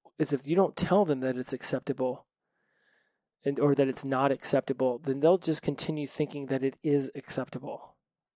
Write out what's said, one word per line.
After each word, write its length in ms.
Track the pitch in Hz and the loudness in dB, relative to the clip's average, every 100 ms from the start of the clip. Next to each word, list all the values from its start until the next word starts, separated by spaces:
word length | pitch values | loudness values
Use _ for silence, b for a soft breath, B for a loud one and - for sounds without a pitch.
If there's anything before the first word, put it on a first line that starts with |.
| _ - | _ -6
It's 160 | 151 | -2
if 140 | 139 123 | -2 0
you 80 | 175 | 2
don't 200 | 185 - | 2 2
tell 300 | - 190 185 | 2 4 4
them 160 | 131 | 2
that 160 | 131 127 | 0 -2
it's 160 | 127 | -4
acceptable 720 | 127 - 131 - 127 127 127 _ _ _ _ _ _ _ _ _ _ _ _ | -4 -2 -2 -2 -2 -2 -4 _ _ _ _ _ _ _ _ _ _ _ _
and, 160 | 143 139 | -4 0
or 160 | 143 139 | 2 4
that 120 | 135 | 2
it's 180 | 127 139 | 0 -2
not 260 | 131 139 | 0 2
acceptable, 680 | 131 - 139 - 127 131 120 | 0 0 0 0 0 0 0
then 200 | 147 135 | -4 2
they'll 180 | 156 185 | 4 4
just 240 | 165 151 | 2 -2
continue 460 | - 139 - 156 139 | -2 -4 -4 -4 -6
thinking 400 | - 147 147 135 | -4 -4 -4 -4
that 160 | 135 | -2
it 140 | 131 - | -2 -2
is 280 | 156 143 135 - | 0 0 0 -6
acceptable. 800 | - - 151 131 139 - - _ _ _ _ | -8 -8 -6 -10 -10 -12 -14 _ _ _ _